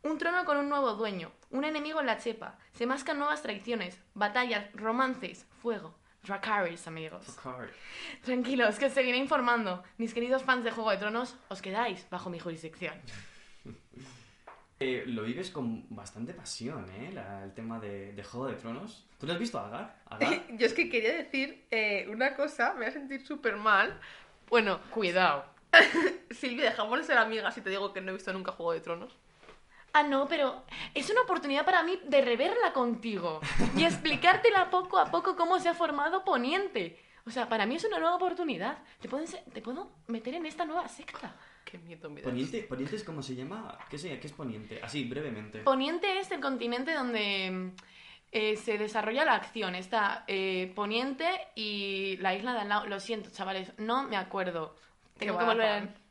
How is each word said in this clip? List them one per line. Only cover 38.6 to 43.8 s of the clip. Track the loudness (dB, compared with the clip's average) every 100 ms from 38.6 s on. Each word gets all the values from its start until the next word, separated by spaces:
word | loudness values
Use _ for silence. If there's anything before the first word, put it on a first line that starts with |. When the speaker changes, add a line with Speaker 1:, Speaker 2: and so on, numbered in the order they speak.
| -4 -6 -12 -16
Speaker 1:
Te | -6
puedo | -6
ense-, | -6 -10 -12
te | -12
puedo | -8 -8 -10 -16 -8
meter | -6 -4
en | -6 -6
esta | -4 -2
nueva | -2 -4
secta. | -10 -14 -12 -12 -14 -20 -20
Speaker 3:
Qué | -18 -18
miedo | -16 -14 -14
me | -8
das. | -4
Speaker 2:
Poniente, | -2 -2 -4
Poniente | -6 -6 -4 -6
es |
como | -6 -8
se | -8 -8
llama. | -8 -8 -10 -14